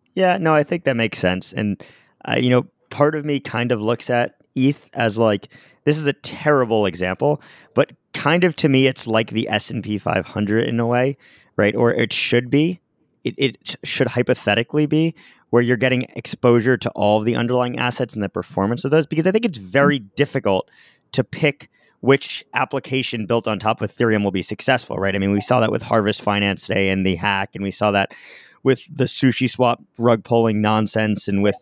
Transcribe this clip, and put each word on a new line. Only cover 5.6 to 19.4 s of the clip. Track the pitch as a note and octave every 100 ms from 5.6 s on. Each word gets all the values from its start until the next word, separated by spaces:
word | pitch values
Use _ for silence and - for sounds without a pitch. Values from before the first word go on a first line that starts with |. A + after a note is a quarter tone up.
| - _
this | - D3+
is | D3
a |
terrible | C#3 - - D#3 C#3+ A#2+ A2 G2+
example, | E2 F2+ F#2 C#3+ D3+ - - _ -
but | C#3+ - _
kind | - C#3+ F3
of | F3 D3+
to | D#3
me, | C3+ C3
it's | B2+ -
like | A2 A2
the | A2 -
S | G#2 -
and | A#2
P | G2+ G#2
five | - F#2+ F#2
hundred | G#2+ G#2 A2 A#2+
in | A#2
a | A#2
way, | B2 C3 C3+ _ _ _ -
right? | G#2 -
Or | A#2
it | - A#2
should | - - A#2+ B2
be, | C#3+ D#3+ F3+ _ _ _ _
it, | - -
it | C3+ G#2
sh-, | - -
should | - - B2
hypothetically | - A#2+ - - G#2 A#2 D3+ D3
be, | D#3 E3 - - _ _
where | A#2+
you're | A#2+ B2
getting | B2+ B2+ B2 -
exposure | - - B2+ A#2+ A2+ B2+
to | -
all | - G#2 G#2+
of | G#2+
the | A#2+
underlying | A#2+ B2+ B2 B2
assets | B2 - B2 G#2+
and |
the | G2
performance | F#2+ F2+ - G2 A#2+
of | C#3
those, | D#3 D3+
because | D#3 E3+
I |
think | G#3+